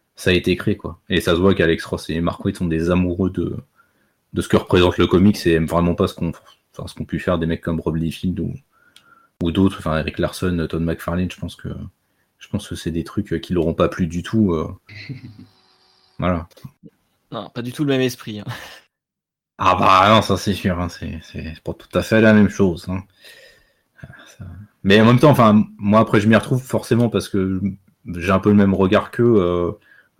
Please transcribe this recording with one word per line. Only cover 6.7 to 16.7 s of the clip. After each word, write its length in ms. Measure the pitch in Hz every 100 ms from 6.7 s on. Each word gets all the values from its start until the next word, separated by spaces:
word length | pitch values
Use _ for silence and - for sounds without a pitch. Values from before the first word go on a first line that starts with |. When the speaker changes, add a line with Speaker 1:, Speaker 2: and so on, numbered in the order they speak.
Speaker 1:
enfin, 140 | - 95
ce 80 | -
qu'ont 100 | -
pu 140 | 80
faire 200 | - 87
des 60 | 82
mecs 160 | 85
comme 180 | - 82
Rob 160 | 80 80
Liefeld 440 | 80 - 92 87
ou, 140 | 85 - _ _ _ _ _ _ _ -
ou 100 | 87
d'autres, 260 | 90 95 -
enfin, 180 | 80 78
Eric 200 | 78 -
Larson, 480 | 85 - 92 85 80
Todd 120 | 82
McFarlane, 500 | 82 76 - 87 92
je 80 | -
pense 160 | - -
que, 140 | 90 82 87 - _ _ _ _
je 80 | -
pense 180 | 101 -
que 80 | 85
c'est 160 | 85
des 140 | 82 82
trucs, 280 | - 98
euh, 60 | 80
qui 140 | -
l'auront 200 | 90 82
pas 140 | 82 85
plu 200 | - 87
du 140 | 85
tout, 320 | - 113 101
euh. 200 | 82 78 98 -
Speaker 2:
<laughs> 1300 | 104 - 127 123 - - _ _ _ _ _ _ -
Speaker 1:
Voilà. 280 | 87 85 85 _ -